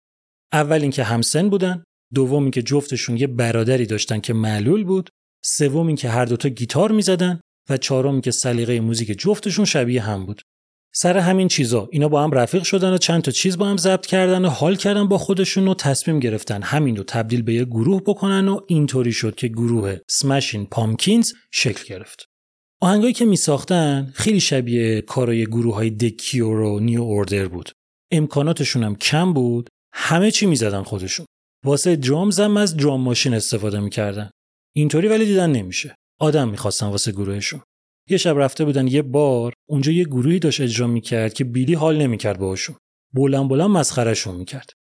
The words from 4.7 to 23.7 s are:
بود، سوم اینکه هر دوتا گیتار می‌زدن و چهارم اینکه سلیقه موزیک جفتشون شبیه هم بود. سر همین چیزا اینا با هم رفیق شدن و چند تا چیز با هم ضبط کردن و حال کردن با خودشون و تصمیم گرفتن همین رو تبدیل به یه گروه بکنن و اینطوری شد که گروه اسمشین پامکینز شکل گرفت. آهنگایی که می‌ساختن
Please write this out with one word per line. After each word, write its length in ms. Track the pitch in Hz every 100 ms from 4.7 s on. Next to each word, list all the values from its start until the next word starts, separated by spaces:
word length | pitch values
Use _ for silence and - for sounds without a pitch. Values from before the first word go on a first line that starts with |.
| 202
بود، 260 | 180 190 175 _ _ _
سوم 440 | - - 143 151 165
اینکه 220 | 151 123
هر 160 | 117 123
دوتا 240 | 120 147
گیتار 420 | 120 120 139 208
می‌زدن 480 | 214 196 180 180 175 - _ -
و 80 | 135
چهارم 340 | - 131 135
اینکه 200 | 139 123
سلیقه 480 | 117 131 120 117 120
موزیک 320 | 113 113 107
جفتشون 540 | 98 180 208 214 175 202
شبیه 360 | 151 120 123
هم 240 | 104 101 95
بود. 160 | 104 _ _ _ _ _
سر 240 | - 175 185
همین 300 | 175 190 185
چیزا 400 | - 123 120 98
اینا 160 | 151 147
با 160 | 147
هم 80 | 151
رفیق 320 | 135 120 185
شدن 300 | 170 196 185
و 40 | 185
چند 240 | - 165
تا 100 | 160
چیز 260 | 123 190 175
با 80 | 202
هم 120 | 196
ضبط 280 | 185 185 -
کردن 400 | 190 185 185 185
و 40 |
حال 260 | 127 147 190
کردن 320 | 202 202 202
با 100 | 196
خودشون 500 | - 190 185 190 190
و 60 |
تصمیم 460 | 180 143 135 - 156
گرفتن 420 | 123 107 - 104
همین 340 | 101 147 143 110
رو 60 |
تبدیل 380 | 95 120 110 120
به 120 | 113
یه 120 | 117 127
گروه 360 | 113 120 190
بکنن 440 | 190 202 196 190 196
و 120 | 196 -
اینطوری 440 | 165 147 131 120
شد 240 | 110 110 -
که 120 | 123
گروه 500 | 113 117 117 98 95 -
اسمشین 560 | - 139 139 131 107 101
پامکینز 680 | - 110 110 214 226 226 - _
شکل 320 | - 131 101 -
گرفت. 380 | 95 101 - - _ _ _ _ _
آهنگایی 320 | 175 208 233
که 120 | - 233
می‌ساختن 840 | 180 - 143 -